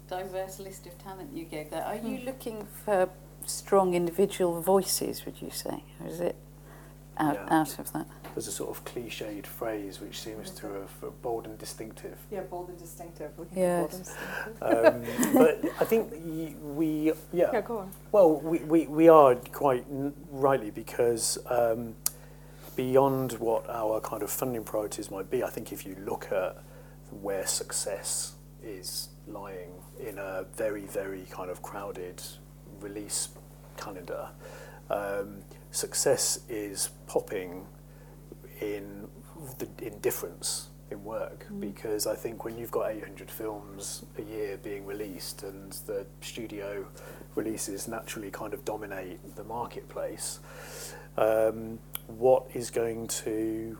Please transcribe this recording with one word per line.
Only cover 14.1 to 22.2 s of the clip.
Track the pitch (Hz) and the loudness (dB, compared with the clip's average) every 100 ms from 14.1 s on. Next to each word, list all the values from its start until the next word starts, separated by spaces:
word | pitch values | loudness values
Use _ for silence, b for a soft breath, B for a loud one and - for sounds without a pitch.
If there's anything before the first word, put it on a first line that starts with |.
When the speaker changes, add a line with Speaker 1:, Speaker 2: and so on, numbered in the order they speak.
| B B B B - | B B B B -2
Speaker 4:
for | - | 4
bold | 226 262 | 8 8
and | 240 233 | 8 -2
distinctive. | 240 294 | 2 6
Speaker 3:
Um, | |
but | 254 240 - 320 - | 10 10 10 0 2
I | - | 6
think | 226 - | 6 4
y-, | 151 165 160 160 147 147 143 | -4 -6 -4 -4 -8 -6 2
we, | 160 156 156 156 - | 2 4 4 2 0
yeah. | 175 165 | 4 4
Speaker 4:
Yeah, | 226 | 4
go | 208 226 | 0 -4
on. | 190 - - | -6 -12 4
Speaker 3:
Well, | 214 175 156 | 10 10 10
we, | 160 170 | 2 0
we, | 156 165 135 | 6 4 6
we | 151 165 | 10 12
are | 160 139 123 | 12 12 10
quite | - - 143 127 - | 0 2 4 4 0
n-, | 135 139 143 - | -2 -2 -4 -10
rightly | 139 135 135 107 | 2 4 4 0
because, | 107 110 - 120 117 - - - | -8 -6 2 2 2 0 -2 0
um, | 123 117 117 117 110 - B | 2 4 2 -4 -4 -4 B